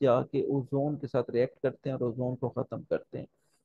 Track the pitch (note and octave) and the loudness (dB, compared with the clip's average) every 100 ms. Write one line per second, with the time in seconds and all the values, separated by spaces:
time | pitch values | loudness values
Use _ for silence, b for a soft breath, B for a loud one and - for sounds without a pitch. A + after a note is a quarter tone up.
0 | C3+ B2 B2+ C#3 - C#3 B2 C#3 D3 C#3+ | 4 4 2 -2 0 0 0 -2 0 -2
1 | C#3 B2+ A#2+ A#2+ B2 - C3 - C#3 C3 | -2 -2 0 2 0 0 -4 -2 -4 -2
2 | A#2+ B2 B2+ B2+ A#2+ B2 B2+ A2+ - - | -2 -2 -4 -2 -4 -4 -6 -8 -4 -4
3 | - B2+ - _ _ _ | -4 -12 -12 _ _ _